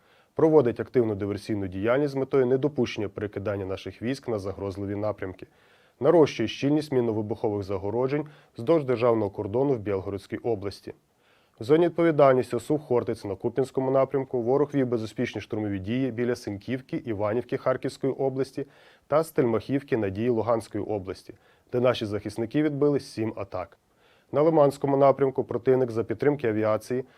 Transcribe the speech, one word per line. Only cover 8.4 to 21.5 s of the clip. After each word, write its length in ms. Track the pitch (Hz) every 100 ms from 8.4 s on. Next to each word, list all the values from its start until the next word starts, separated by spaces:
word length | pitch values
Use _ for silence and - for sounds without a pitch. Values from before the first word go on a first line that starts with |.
| _ -
вздовж 260 | 117 165
державного 480 | 127 120 120 110 101
кордону 420 | 104 101 113 143
в 60 | 120
Білгородській 580 | 101 98 92 98 - 107
області. 560 | 123 104 98 - - - _ _ _ _ _ -
В 40 |
зоні 220 | 113 156 175
відповідальності 720 | 165 170 147 139 127 110 120
су 180 | - 151
Хортиць 480 | 147 123 113 110 104
на 100 | 95
Куп'янському 560 | 120 123 131 - 131
напрямку 500 | 135 135 139 127 123
ворог 280 | 117 139 143
вів 140 | 139 127
безуспішні 540 | 120 110 - 120 107
штурмові 380 | - 110 107 98
дії 320 | 92 123 131
біля 240 | 110 120 120
Синьківки, 640 | 110 101 - 131 - 160
Іванівки 600 | 120 98 104 117 - 135
Харківської 560 | 131 127 135 - 139
області 520 | - 135 131 131 - 139 _ - _ -
та 160 | 147
Стельмахівки 760 | 160 - 123 110 - 139 143 123
Надії 320 | 101 95 123
Луганської 540 | 113 104 113 - 104
області, 500 | 98 104 92 92 - - _